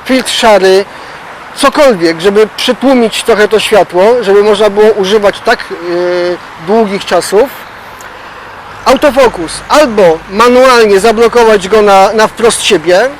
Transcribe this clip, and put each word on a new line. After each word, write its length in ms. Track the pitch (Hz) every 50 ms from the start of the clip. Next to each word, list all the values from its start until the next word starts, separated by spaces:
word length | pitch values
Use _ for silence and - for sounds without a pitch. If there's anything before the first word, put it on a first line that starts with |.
| -
filtr 260 | - 262 262 233 -
szary, 540 | - - - 226 208 190 185 190 190 196 202 - - - - - - - - - - - - - -
cokolwiek, 640 | - - 269 - 311 302 269 226 175 170 165 165 160
żeby 280 | 170 202 196 208 220 202 -
przytłumić 680 | - - - 233 - 233 277 269 247 233 214 - -
trochę 260 | - - 220 196 214 202
to 120 | 220 202
światło, 420 | 180 - 220 202 170 - 170 180 190 220 247 247
żeby 220 | 214 190 196 202
można 280 | 202 214 208 190 220 208
było 200 | 196 208 214 220
używać 500 | 214 208 190 185 214 220 202 196 190 -
tak, 240 | - 220 233 - - -
yy, 680 | 196 165 170 175 170 175 180 175 180 180 175 180 175 165 - - - - 160
długich 380 | 170 214 233 220 196 202 185 -
czasów. 460 | - 190 175 - - 190 202 269 269 - - - - - - - - - - - - - - - - - - - - - - - - - - -
Autofokus 680 | 226 262 254 - 294 226 269 262 220 - - 165 147 - - - -
albo 500 | 226 294 302 254 214 208 190 170 160 165 - -
manualnie 680 | 190 208 233 247 247 254 262 262 240 233 220 208 202 190
zablokować 680 | 190 233 220 220 233 220 220 240 226 226 214 202 175 190
go 140 | 208 220
na, 300 | 208 202 196 190 190 214
na 140 | 208 220 220
wprost 360 | 196 - - 220 233 - -
siebie 380 | - - 214 160 151 170 175 190 240 269 285